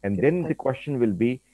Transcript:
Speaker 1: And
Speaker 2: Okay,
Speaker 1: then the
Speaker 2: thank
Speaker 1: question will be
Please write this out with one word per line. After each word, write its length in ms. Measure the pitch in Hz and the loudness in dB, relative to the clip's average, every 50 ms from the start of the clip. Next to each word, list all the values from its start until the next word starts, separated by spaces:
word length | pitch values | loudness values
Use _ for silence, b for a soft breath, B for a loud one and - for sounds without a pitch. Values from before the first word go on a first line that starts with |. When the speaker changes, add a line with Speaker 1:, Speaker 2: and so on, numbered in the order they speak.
| - | -2
Speaker 1:
And 160 | 101 101 - | -2 0 2
Speaker 2:
Okay, 20 | |
Speaker 1:
then 240 | 175 180 175 180 165 | 2 2 2 2 -2
the 80 | 156 147 | -2 -4
Speaker 2:
thank 20 | |
Speaker 1:
question 420 | - - 135 127 - - 151 143 127 | -2 -2 -4 -4 -2 -4 -6 0 0
will 120 | 120 113 | 2 0
be 280 | 98 87 110 120 127 127 _ _ | 2 2 0 0 0 -2 _ _